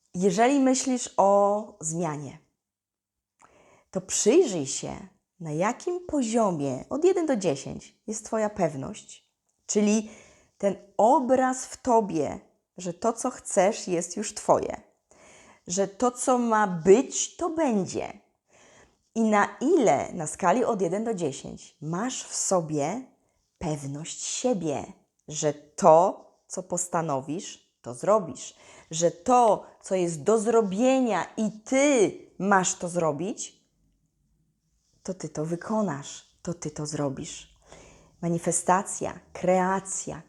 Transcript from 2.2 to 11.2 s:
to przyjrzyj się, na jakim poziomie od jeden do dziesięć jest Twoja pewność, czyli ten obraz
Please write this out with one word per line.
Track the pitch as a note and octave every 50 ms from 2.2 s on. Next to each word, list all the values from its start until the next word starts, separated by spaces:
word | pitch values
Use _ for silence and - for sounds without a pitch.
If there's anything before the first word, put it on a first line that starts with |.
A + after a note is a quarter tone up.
| D3 B2+ - D#3 _ _ _ _ _ _ _ _ _ _ _ _ _ _ _ _ _ _ _ _ - _ _ _ _ _ _ _ _ _
to | - F#3+
przyjrzyj | F#3 - - - - G#3 B3 F4 F#4+ C4 F#3+ E3 C#3 C3
się, | - - - C#3+ C3+ - - F#3+ _ _ _ _ _ _
na | E3+ D#3
jakim | D3 D#3 F3+ G#3+ B3 - - F4+ F4+ F4+ F4+
poziomie | - - D4 B3+ A3 A3 A#3+ A3+ G3+ F3 D3+ C#3 C#3 B2+ - - -
od | - C#4 E4
jeden | F4+ F#4+ F#4+ E4
do | D#4 C4+
dziesięć | G#3 F#3 F3 C#3 C#3 - - - - - - _ _ _ -
jest | G#3+ G#3 -
Twoja | - - A3 G#3+ G#3
pewność, | G#3+ G3 F#3 D#3 D3+ C#3 C3+ - G#3+ - - - - - _ _ _ _ _ _ _ _ _
czyli | - - A3 G#3 G#3 G#3+ A3 G#3+ G#3+ - - - - _ _ _ _ _ _
ten | - G3 F#3+ - - - _ -
obraz | G3 A3+ C#4+ D#4+